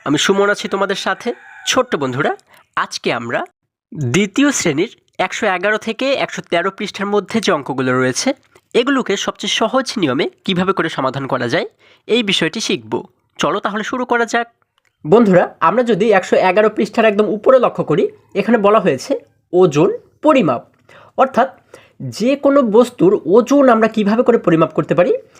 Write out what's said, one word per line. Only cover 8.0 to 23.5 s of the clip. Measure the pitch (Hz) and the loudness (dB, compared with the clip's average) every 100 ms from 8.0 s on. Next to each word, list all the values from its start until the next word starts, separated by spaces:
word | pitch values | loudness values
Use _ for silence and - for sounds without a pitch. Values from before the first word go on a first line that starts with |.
রয়েছে, | 127 123 - - _ _ _ | 0 -2 -4 -6 _ _ _
এগুলোকে | 214 247 269 208 196 | -2 0 -2 -2 -4
সবচেয়ে | - - 208 | -4 -8 -6
সহজ | - 220 262 254 220 | -2 -2 -2 -4 -2
নিয়মে | 147 131 359 _ | -2 -2 -4 _
কিভাবে | - 185 190 | -4 -2 -2
করে | 190 160 | -2 -4
সমাধান | - 131 139 135 | -4 -4 -4 -4
করা | 127 120 | -4 -2
যায়, | 160 403 _ _ _ - | -2 -4 _ _ _ -2
এই | 226 | -2
বিষয়টি | 202 180 160 226 | 0 -2 -2 -4
শিখব। | - 120 110 - - _ _ - | -6 -6 -4 -8 -8 _ _ -4
চলো | 147 190 | -2 -2
তাহলে | 214 208 | -4 -6
শুরু | 202 254 | -6 -8
করা | 247 233 | -2 -2
যাক। | 226 233 233 _ _ _ _ _ 151 | 0 -2 -4 _ _ _ _ _ 2
বন্ধুরা, | 214 208 180 - - | 4 6 4 2 0
আমরা | 165 220 | 0 0
যদি | 240 185 226 | 0 0 4
একশো | 190 - 180 | 2 2 2
এগারো | 185 190 214 | 2 2 2
পৃষ্ঠার | 214 214 - | 0 -4 2
একদম | 220 202 208 | 2 2 -2
উপরে | 214 - 254 | 0 2 4
লক্ষ্য | 202 - | 2 -2
করি, | 156 156 392 - _ | -2 0 0 -4 _
এখানে | 196 208 233 | -6 0 2
বলা | 202 220 | 4 2
হয়েছে | 180 131 - 370 _ _ _ | 2 -4 -4 -8 _ _ _
ওজন | 180 180 143 185 480 _ _ | 2 2 4 0 0 _ _
পরিমাপ, | 302 277 160 117 - _ _ - - - | 2 2 2 -2 -6 _ _ -20 -14 -2
অর্থাৎ | 262 226 262 - _ - _ _ | 0 2 -2 -4 _ -20 _ _
যে | 131 - 233 277 | -12 -4 -2 0
কোনো | 277 277 | 2 2
বস্তুর | 240 214 240 - 185 214 151 | 4 4 2 2 2 2 2
ওজন | 220 220 | 2 4